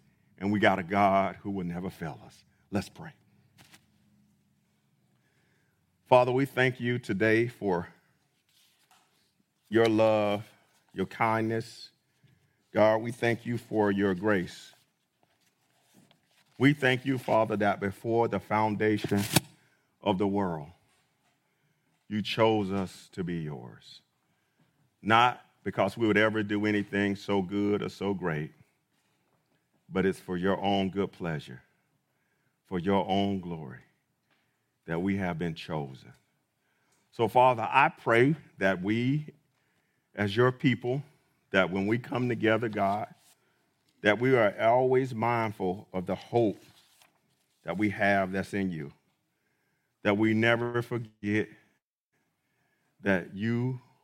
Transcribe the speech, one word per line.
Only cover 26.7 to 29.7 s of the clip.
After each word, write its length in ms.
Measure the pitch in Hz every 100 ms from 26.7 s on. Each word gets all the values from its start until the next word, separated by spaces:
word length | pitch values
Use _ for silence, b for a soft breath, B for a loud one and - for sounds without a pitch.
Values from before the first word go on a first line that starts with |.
| 104 101 101 101 98
so 260 | - 101
good 400 | 90 101 101 104
or 80 | 98
so 240 | - 98
great, 380 | 98 87 78 78 - _ _ _ _ _ _ _ _ _ _ _